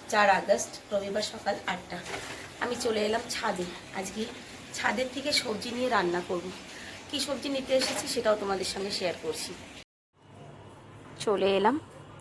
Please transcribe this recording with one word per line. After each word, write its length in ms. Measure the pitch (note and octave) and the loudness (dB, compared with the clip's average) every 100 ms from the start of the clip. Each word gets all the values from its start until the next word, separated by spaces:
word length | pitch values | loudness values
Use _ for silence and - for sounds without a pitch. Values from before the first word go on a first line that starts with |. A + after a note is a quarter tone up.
| - | 0
চার 220 | G#3+ G3+ | 6 8
আগস্ট, 640 | F3+ F3+ A3+ - - - | 6 6 2 2 -8 -2
রবিবার 280 | G3+ G3+ G#3+ | -2 0 -2
সকাল 320 | - A3 G3 - - | -2 -4 -2 -2 -2
আটটা। 320 | F3+ - F3 - - - - - - | -4 -4 -8 -8 -8 -8 -10 -10 -4
আমি 140 | A#3+ A#3+ | -2 0
চলে 200 | A#3+ G#3+ G#3 | 0 2 2
এলাম 140 | A#3 - | 2 0
ছাদে। 340 | - A3 F3+ F3+ - - F#3+ | -2 0 0 -4 -6 -8 -6
আজকে 280 | F#3+ G#3+ A#3+ - - - - | -4 -4 -6 -6 -12 -14 -10
ছাদের 320 | - - G#3+ B3+ | -2 0 2 0
থেকে 180 | C#4 C#4+ | -2 2
সবজি 380 | C#4+ A#3+ G3+ A#3+ | 2 2 -2 -2
নিয়ে 180 | A#3+ B3+ | 0 2
রান্না 320 | G#3+ F3 F3 F3+ | 4 4 2 0
করব। 220 | F3+ F#3 - - - - - - | -4 -4 -10 -12 -12 -12 -12 -6
কী 100 | C#4+ | -4
সবজি 280 | C#4+ B3 C#4+ | -2 -2 -2
নিতে 240 | C4+ C4+ C4 | -2 4 4
এসেছি 320 | - C4 D4 | 4 0 0
সেটাও 280 | A#3 G#3+ G#3 | 2 4 4
তোমাদের 280 | G3 F#3+ | 4 0
সঙ্গে 260 | F#3 G3 G3 | 0 -2 -2
শেয়ার 240 | - F3+ D#3+ | 0 0 -2
করছি। 320 | D#3+ D#3 - F3+ - - - _ _ _ - - - - - - - - - - | -4 -4 -4 -8 -12 -16 -18 _ _ _ -20 -18 -18 -18 -18 -18 -18 -18 -14 -4
চলে 380 | A3+ G3 G3 G3 | 2 4 6 6
এলাম 240 | G#3 D4+ - - - - | 6 4 -2 -16 -16 -14